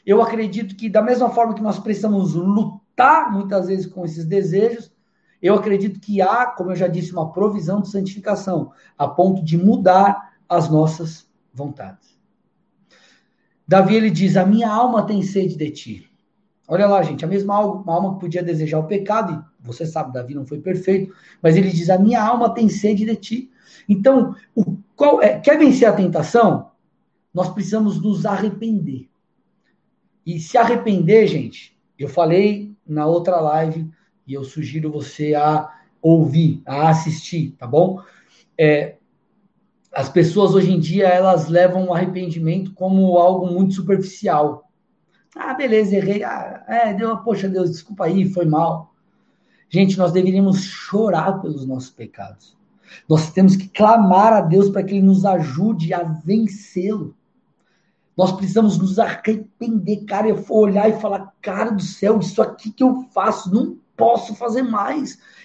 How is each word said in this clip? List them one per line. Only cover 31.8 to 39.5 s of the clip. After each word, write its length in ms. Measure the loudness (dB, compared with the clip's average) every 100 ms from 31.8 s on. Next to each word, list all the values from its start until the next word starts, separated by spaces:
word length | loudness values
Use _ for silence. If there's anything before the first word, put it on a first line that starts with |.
| _ _
eu 100 | -8
falei 680 | -2 2 2 2 0 -8 -18 -8
na 200 | -4 0
outra 340 | 0 0 0
live, 500 | 0 -2 -2 -6 -10 -14 _ _ -14
e 80 |
eu 100 | -12
sugiro 460 | -12 -12 -10 -8 -8
você 440 | -8 -12 -8 -2
a 340 | 0 2 0 -2 -14 _ _
ouvir, 600 | 4 4 4 2 2 0
a 240 | -6 0 2
assistir, 640 | 2 0 -8 -8 -8 -8 -8
tá 80 | -2
bom? 340 | 2 2 -2 -14 _ _ _ _ 0
É, 400 | 2 2 -2 -10 _ _ _ _ _